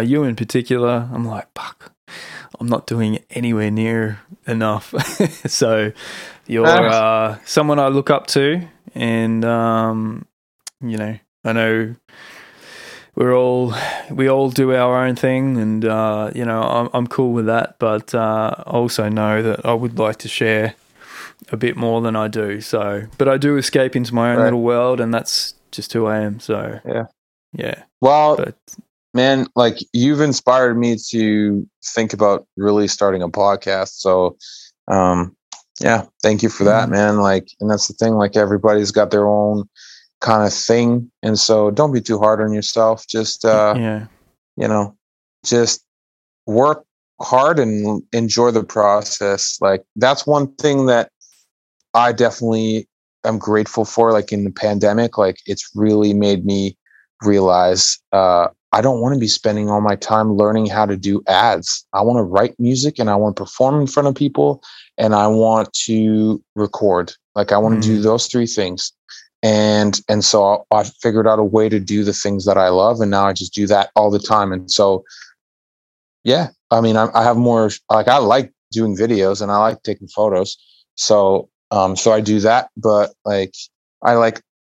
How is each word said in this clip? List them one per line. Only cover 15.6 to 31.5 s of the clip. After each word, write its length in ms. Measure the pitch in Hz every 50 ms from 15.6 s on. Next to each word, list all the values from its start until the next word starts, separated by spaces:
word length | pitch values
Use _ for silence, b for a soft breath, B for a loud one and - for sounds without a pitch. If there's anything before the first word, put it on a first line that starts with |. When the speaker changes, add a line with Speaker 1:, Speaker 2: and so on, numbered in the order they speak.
| 110 107 110 110 113
Speaker 1:
uh, 460 | 110 110 110 110 110 107 107 107 - -
you 100 | 123 120
know, 180 | 117 113 113 113
I'm, 260 | - 120 120 120 120 -
I'm 140 | 127 123
cool 260 | 120 - - 131 123 120
with 140 | 117 110
that, 300 | 110 113 117 - - - -
but, 360 | 120 113 107 110 - - -
uh, 400 | 117 113 110 110 110 110 110 - -
I 40 | - -
also 380 | - 120 120 117 - - 110 107
know 340 | 107 107 107 107 107 110 113
that 220 | 110 104 - -
I 80 | 117 120
would 260 | 113 123 120 117 117
like 200 | 110 107 110 -
to 100 | - 113
share 460 | - - 123 113 110 107 110 117 - B B B B B B B B B B B B B B -
a 60 | -
bit 200 | 110 127 120 -
more 240 | - 120 113 113 117 117
than 120 | 113 110
I 140 | 110 107 107
do. 320 | 107 113 107 101 101 104
So, 440 | - - - 110 104 101 101 101 107 110 -
but 120 | - 139 135
I 100 | 135 135
do 180 | 143 143 147
escape 400 | 139 127 - - 139 131 131 -
into 180 | 127 120 110 120
my 180 | 117 117 120 120
own 60 | 120
Speaker 2:
Right. 60 | 113
Speaker 1:
little 160 | 113 120 120 117
world, 380 | 120 120 120 123 127 127 123
and 140 | 117 113 117
that's 400 | 113 - - - - - - - _ _ _
just 220 | - - - - -
who 120 | 117 113
I 120 | 107 107 107
am. 200 | 107 104 104 110
So, 400 | - - 107 104 107 110 110 107 -
Speaker 2:
Yeah. 200 | - - 117 113 - _ _ _ _ _ _ _ _ -
Speaker 1:
yeah. 300 | - - 117 - - - _ _ _ 127
Speaker 2:
Well, 340 | 135 147 151 151 151 151
Speaker 1:
But 200 | - - - - _ _ - - - - _ _ _ _ _ -
Speaker 2:
man, 320 | 123 127 135 135 135 127 - -
like, 220 | 123 120 113 104 - - - -
you've 260 | 120 123 143 151 143
inspired 560 | 151 147 120 - - 123 127 131 127 123 117
me 200 | 117 120 120 117 110 - -
to 560 | - 113 110 107 107 104 104 104